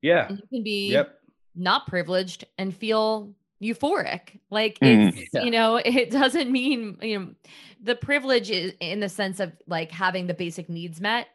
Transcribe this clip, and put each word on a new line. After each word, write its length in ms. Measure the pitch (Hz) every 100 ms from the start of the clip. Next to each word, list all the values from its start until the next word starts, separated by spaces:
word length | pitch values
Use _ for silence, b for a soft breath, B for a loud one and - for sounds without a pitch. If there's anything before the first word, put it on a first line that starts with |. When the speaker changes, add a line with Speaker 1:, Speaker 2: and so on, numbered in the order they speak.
Speaker 1:
Yeah. 280 | 147 170 120
Speaker 2:
And 100 | 202
you 60 | -
can 140 | 254
be 280 | 214 208 202
Speaker 1:
Yep. 260 | 170 139 - _ _ _
Speaker 2:
not 320 | 170 180 247 -
privileged 580 | 180 165 185 190 165 - -
and 160 | 190
feel 600 | 180 214 220 220 220 208 - _ -
euphoric. 800 | 208 226 285 370 - 185 - - -
Like, 280 | 214 220 208
Speaker 3:
Mm. 280 | 135 113 101 -
Speaker 2:
it's, 180 | -
Speaker 1:
Yeah. 80 | 127
Speaker 2:
you 60 | 247
know, 260 | 226 226 233
<laughs> 80 |
it 260 | - 254 240
doesn't 400 | 262 262 330 254
mean, 480 | 262 262 254 214 -
you 160 | 226 208
know, 160 | 175 - b b b b
the 140 | 202
privilege 560 | 240 - 285 269 254 196
is 240 | 196 180 -
in 200 | 160 202
the 80 | 202
sense 300 | 196 196 185
of, 120 | 185 - -
like, 240 | 170 165
having 340 | 170 185 185 180
the 80 |
basic 340 | 170 170 170 165
needs 320 | 170 175 160
met. 280 | 202 233 -